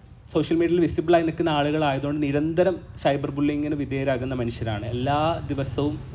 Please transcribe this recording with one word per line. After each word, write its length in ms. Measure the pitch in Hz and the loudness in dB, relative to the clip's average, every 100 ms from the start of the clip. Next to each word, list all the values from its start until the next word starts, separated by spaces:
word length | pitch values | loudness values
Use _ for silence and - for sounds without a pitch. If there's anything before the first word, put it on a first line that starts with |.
| - - - | -20 -20 -4
സോഷ്യൽ 260 | 165 147 165 | -2 2 2
മീഡിയയിൽ 220 | 170 175 | 2 4
വിസിബിളായി 420 | 165 - 160 175 | 2 0 4 4
നിൽക്കുന്ന 280 | 160 160 165 | 4 0 0
ആളുകളായതുകൊണ്ട് 720 | 147 147 156 151 135 143 151 | 2 2 2 0 0 -2 0
നിരന്തരം 580 | 143 147 156 165 185 175 - - | 0 0 2 2 2 0 -6 -2
സൈബർ 340 | 156 139 147 | 0 0 0
ബുള്ളിങ്ങിന് 440 | 139 147 147 147 | 0 0 0 -2
വിധേയരാകുന്ന 600 | 147 131 135 135 127 127 | -2 -2 -2 0 0 -2
മനുഷ്യരാണ്. 520 | 127 120 - 117 104 110 | -2 -2 -2 -4 -4 -4
എല്ലാ 600 | 123 135 143 160 165 - | -2 0 2 0 -2 -4
ദിവസവും, 520 | 143 139 - 143 - - | -4 -4 -2 -2 -2 -8